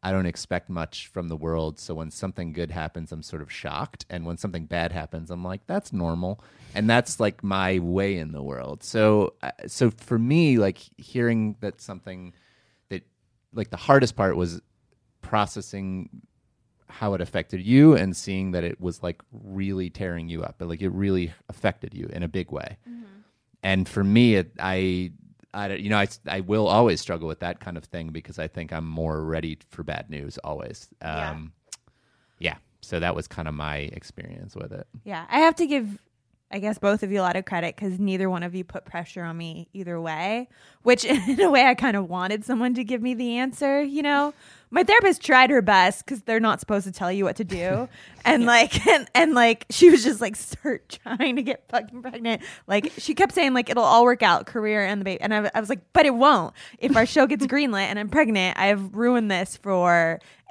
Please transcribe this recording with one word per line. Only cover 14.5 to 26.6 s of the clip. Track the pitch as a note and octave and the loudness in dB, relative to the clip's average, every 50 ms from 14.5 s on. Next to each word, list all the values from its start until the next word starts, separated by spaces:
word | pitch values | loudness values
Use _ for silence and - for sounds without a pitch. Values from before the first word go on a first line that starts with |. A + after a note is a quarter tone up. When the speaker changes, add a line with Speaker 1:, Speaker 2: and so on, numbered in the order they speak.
| E2 E2+ _ _ _ _ _ _ _ _ _ _ _ _ | -6 -10 _ _ _ _ _ _ _ _ _ _ _ _
Speaker 1:
processing | - - - G#2+ G#2 G2 - G#2+ F#2+ - - G2 F#2+ F#2+ F#2 F#2 F2+ - - - _ _ _ _ _ _ _ _ _ _ _ _ _ _ | -14 -4 -2 -2 -2 -2 -4 -14 -14 -12 -12 -10 -8 -8 -8 -8 -10 -12 -16 -20 _ _ _ _ _ _ _ _ _ _ _ _ _ _
how | - - - G#2+ G2+ | -14 -6 -4 -4 -2
it | F2+ | -4
affected | F2 - - F#2 D#2+ _ - F#2 F2+ | -6 -6 -6 -6 -6 _ -8 -8 -2
you | G#2 A#2+ C3+ D3 D#3+ D3+ | 4 6 8 10 10 8
and | D#2+ F2+ G2 F2+ | 8 4 0 -2
seeing | - - - G2 F#2+ F#2+ F#2+ | -4 -6 -6 -4 -4 -4 -2
that | F2+ F2+ E2+ | -2 -2 -4
it | E2+ - - | -4 -6 -6
was, | F2 F2+ E2 - - | -6 -8 -8 -6 -8
like, | F2 E2+ _ - _ - | -8 -8 _ -14 _ -20
really | A2+ A2 G2+ F#2+ G2 G2 G2 G2 F#2 F#2 F2 | -20 -18 -12 -10 -8 -6 -6 -4 -6 -6 -8
tearing | E2+ - G2+ F#2 E2+ E2+ E2 E2+ | -8 -8 -8 -6 -6 -8 -8 -8
you | E2 D#2+ E2 | -8 -8 -8
up, | E2 - _ | -10 -10 _
but, | E2+ E2+ | -10 -10
like, | E2+ E2+ G2 | -8 -6 -6
it | F#2+ | -6
really | F2+ F#2 G2 G2 F#2+ F#2 F2 E2 E2 _ _ _ | -4 -2 -2 0 0 0 -2 -4 -8 _ _ _
affected | - - - G#2+ F2+ _ - - - | -20 -4 -4 -4 -4 _ -12 -16 -12
you | F#2+ F2+ - - | -12 -12 -12 -10
in | F2 F2 | -8 -8
a | E2+ | -6
big | D#2+ F#2+ F2 - | -6 -6 -8 -6
way. | - C#2+ - - G#2 - _ A#3+ | -8 -12 -10 -12 -16 -18 _ -20
Speaker 2:
Mm-hmm. | A#3+ A#3 A#3 G3+ G3 G3+ G#3 _ _ _ _ _ _ _ - | -18 -18 -18 -20 -20 -20 _ _ _ _ _ _ _ _ -4
Speaker 1:
And | F#2+ F#2+ F#2+ F#2 - | -2 0 0 -2 -2
for | - - G2 | -2 -2 0
me, | G2 G#2 A#2 B2 A#2+ A2 | 4 4 6 6 6 4
it, | G2 F2 - _ - | 2 0 -2 _ -8
I, | - F#2+ F#2+ F#2 F#2+ F#2+ F#2 F2+ F2+ F2+ E2 - - _ _ _ _ _ _ | -6 -4 -4 -2 -2 -2 -2 -4 -6 -8 -12 -16 -20 _ _ _ _ _ _
I | G2+ G2+ G2 | -10 -10 -8
don't, | G2 - | -8 -8
you | G2+ G2+ | -4 -2
know, | G#2+ G#2 | 0 0
I, | G2+ G2 - - _ | 0 -2 -4 -12 _
I | - D#2 F#2+ | -8 -6 -6
will | F#2 F2 G#2 G#2+ | -4 -2 -2 0